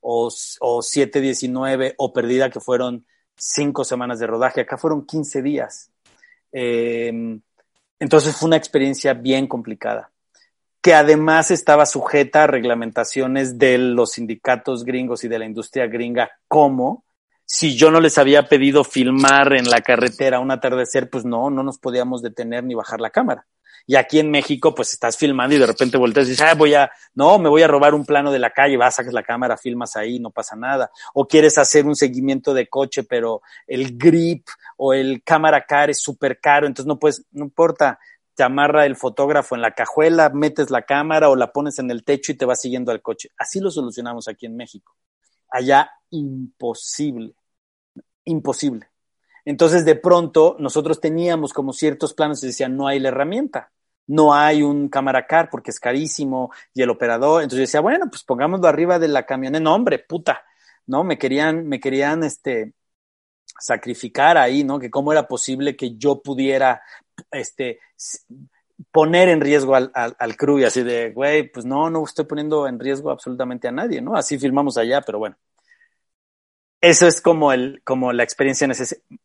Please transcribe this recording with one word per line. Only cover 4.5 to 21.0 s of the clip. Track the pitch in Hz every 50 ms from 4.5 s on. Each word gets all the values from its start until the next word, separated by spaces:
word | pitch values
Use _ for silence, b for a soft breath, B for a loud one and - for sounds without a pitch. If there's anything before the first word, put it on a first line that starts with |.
| - -
Acá | 127 - - 127
fueron | - 160 156 147 143
quince | - - 160 151 143 - 139
días. | 127 139 147 139 123 - - - - _ _ _ _ b b b b b b b b _
Em, | - 135 123 120 120 117 117 117 117 117 117 117 113 117 117 113 113 110 _ _ _ _ _ _ _ _ _ _ _ _
entonces | 151 139 - 156 139 156 147
fue | - - 160
una | 165 156
experiencia | 156 - _ 147 135 135 139 131 - 147 131
bien | 120 120 131 131 135 135 131
complicada, | - 123 113 - 110 - - 113 110 110 - _ _ _ _ _ _ _ _ _ _ _ _ _ _ _
que | _ 180 170
además | 156 147 147 156 151 156 160 160 160 160 -
estaba | 185 156 - - 151 147 151
sujeta | 143 - 139 123 - - 147 143 120 - 151 151
a | 151
reglamentaciones | - 131 113 123 120 117 117 113 113 - 117 - - 135 131 131 131 139 135 131 127 120
de | 139 131 127 123
los | 127 127 123 120 120 110 -
sindicatos | - 120 107 113 107 _ 135 127 117 - - 131 120 120
gringos | 120 120 127 127 123 120 113 -
y | 120
de | 117 113
la | 113
industria | 110 110 110 107 - _ 135 127 117
gringa, | 110 120 120 120 120 117 123 - - _ _ _
como | - 156 151 143 135 127 123 135 196 247 _ _ _ _ _ _ _ _ _
si | _ - - - 160 135
yo | 117 147 160
no | 156 165
les | 165 160 - -
había | 143 135 139 147 143 -
pedido | - 143 135 139 139 147 139
filmar | - - 135 127 123 131 135 135 139 139 139 139 135 139
en | 131 123 120
la | 120 117
carretera | 113 - 123 117 117 123 113 - 135 135 127 123
un | 127 135
atardecer, | 135 123 - 131 127 127 127 117 - 139